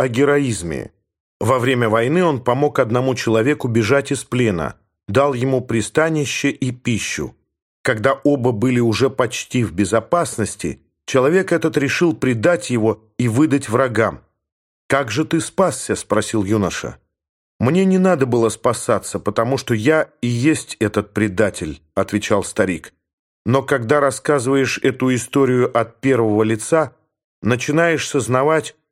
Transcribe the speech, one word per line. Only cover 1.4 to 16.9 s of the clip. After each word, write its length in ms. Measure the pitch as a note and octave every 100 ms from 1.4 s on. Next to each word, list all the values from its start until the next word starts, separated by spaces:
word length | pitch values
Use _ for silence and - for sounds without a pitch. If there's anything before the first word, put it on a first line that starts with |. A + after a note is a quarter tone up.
Во 180 | G#2+ B2+
время 320 | B2 B2 A2+
войны 340 | A2 A#2+ E3+
он 180 | F3 C3
помог 360 | B2 B2+ D3 -
одному 360 | A#2 B2 C3
человеку 540 | B2 - A2+ A#2+ D3 B2
бежать 440 | A2+ G#2+ C#3 C3
из 120 | C3+
плена, 520 | - B2 A#2 F2 D2 - _ _ -
дал 260 | G2+ C#3+
ему 260 | B2+ C3 C3
пристанище 880 | B2+ A#2 - - D#3+ D#3 C3+ - C#3+
и 220 | - C3
пищу. 680 | B2 - G#2+ - - B1+ - _ _ _ _
Когда 320 | - A2 B2+
оба 380 | C3+ D3 C#3+ B2
были 280 | A2 B2+ B2
уже 300 | A#2 G#2+ C3
почти 520 | C3 A#2+ - - B2+
в 80 | G2+
безопасности, 1080 | E2 G2 A2+ - F3 D3+ - F#2+ - D#2+ - _ _ -
человек 460 | C3+ C3 F#3 F#3
этот 240 | E3+ D#3+ D3
решил 380 | C#3 - F3
предать 560 | - C3 A#2 A2+ B2+ -
его 320 | A#2+ A2 G#2 _ -
и 100 | B2
выдать 400 | A2 D#3 C#3+ -
врагам. 520 | B2 C3 A2+ G#2 D2 _ _ _ _ _ _ -
"Как 220 | C#3 B2+
же 140 | G#2+
ты 160 | D#3 E3
спасся?" — 540 | - - F#3 B2+ - G2
спросил 480 | - G#2+ - A2
юноша. 540 | G2 A2 F#2 - -